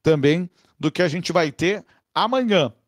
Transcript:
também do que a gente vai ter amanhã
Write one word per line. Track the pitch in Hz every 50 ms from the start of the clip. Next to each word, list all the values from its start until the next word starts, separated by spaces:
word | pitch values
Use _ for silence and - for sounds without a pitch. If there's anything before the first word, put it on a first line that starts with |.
também | _ 165 160 151 135 147 151 175 180 175 _ _ _ _ _ _
do | 147 160 -
que | - 180
a | 175
gente | 143 185 170 - 165
vai | 180 165 151
ter | 135 - 156 175 202 208 - _ _ _ _ _ _
amanhã | 151 185 220 254 262 254 233 208 185 147 120 - _ _